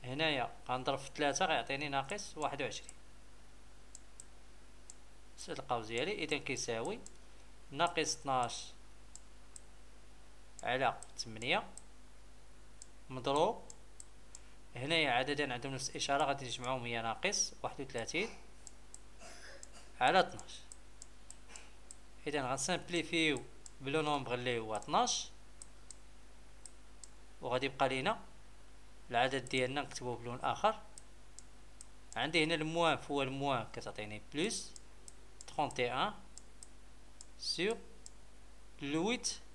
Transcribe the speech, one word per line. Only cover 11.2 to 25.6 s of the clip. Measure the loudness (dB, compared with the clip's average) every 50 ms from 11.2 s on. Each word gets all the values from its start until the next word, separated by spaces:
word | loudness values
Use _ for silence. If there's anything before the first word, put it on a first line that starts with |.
| -6 -6 -6 -4 2 2 2 2 2 -2 -10 -10 -10 -10 -12 -12 -12 -12 -12 -12 -12 -12 -12 -12 -12 -12 -12 -12 -12 -12 -12 -12 -12 -12 -12 -12 -10 -8
مضروب، | -8 0 2 4 6 8 6 6 4 0 -6 -12 -12 -12 -12 -12 -12 -12 -12 -12 -12 -12 -12 -12 -12 -12 -12 -12 -12 -12 -12 -10 -6
هنايا | -4 0 4 6 6 6 8
عددين | 6 6 6 4 4 2 2 2
عندهم | 2 -2 -2 -2 -2
نفس | 0 -2 -2
الإشارة | -2 0 2 4 6 6 6
غادي | 6 4 2 0
نجمعهم، | -4 -4 -2 0 0 0 2 2
هي | 0 0 2
ناقص | 2 2 0 2 2 2 4 4 2 2 0 -4 -4
واحد | -4 -2 -2
وثلاثين | -6 -2 -2 -2 -2 0 2 0 0 0 -4 -10 -12 -12 -12 -12 -12 -12 -12 -12 -12 -10 -10 -10 -10 -12 -12 -12 -12 -12 -12 -12 -12 -12 -10 -12 -12 -10 -10 -10 -10 -10 2 6
على | 6 10 10 10
اثناش. | 8 6 2 -8 -8 -8 -10 -10 -10 -10 -10 -10 -10 -12 -10 -10 -10 -12 -10 -12 -12 -10 -10 -10 -10 -10 -10 -10 -10 -10 -10 -10 -10 -10 -10 -10 -10 -10 -10 -6 -4
إذا | 0 0 2 2 2
غنسامبليفيو | 2 2 2 2 2 2 0 2 2 2 2 4 6 6 8 8 6 4 0 -6 -10 -10 -10 -10 -10 -4
بلو | -2 2 4 4
نومبر | 6 6 4 2 4 2 0
اللي | 2 4 2 2 2
هو | 2 0 -2
اثناش، | -2 0 4 6 6 6 6 4 0 0 -4 -8 -10 -10 -10 -10 -10